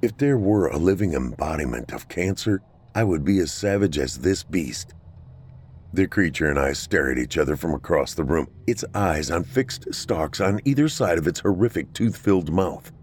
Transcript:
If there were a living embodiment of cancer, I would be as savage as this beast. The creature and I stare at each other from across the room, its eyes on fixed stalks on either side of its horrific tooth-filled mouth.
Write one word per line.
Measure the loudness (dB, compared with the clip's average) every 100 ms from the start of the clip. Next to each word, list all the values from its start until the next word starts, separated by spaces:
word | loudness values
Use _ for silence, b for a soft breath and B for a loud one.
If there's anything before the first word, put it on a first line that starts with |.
If | -2 0
there | 2 4
were | 4 4 4
a | 2
living | 2 2 2
embodiment | 0 -4 -4 -4 -2 -2 -4 -8
of | -12 -10
cancer, | -4 -2 0 0 0 -2 -20 -8 0
I |
would | 2 2
be | 2 2
as | 2
savage | -2 0 2 2 2
as | -4 0
this | 0 0
beast. | -2 -4 -2 -8 -12 -18 -20 -20 -20 -20 -20 -20 -20 -20 -8
The | 0 0
creature | 0 -2 0 0
and | 2
I | 0
stare | -2 -2 0 0
at | 0
each | -2 0
other | 0 0
from | -2
across | -4 0 0 0
the | -2
room, | 0 0 -2 -6 -4
its | -4 -4 -2
eyes | 0 0 -2
on | -4
fixed | -2 -2 -2 -4 -10
stalks | -10 -4 -2 -2 0
on | 0 2
either | 0 2 2
side | 2 2 2
of | 2
its | 0
horrific | 0 2 2 0 -6
tooth-filled | -2 -2 0 2 2 2
mouth. | 0 0 -2 -14 -20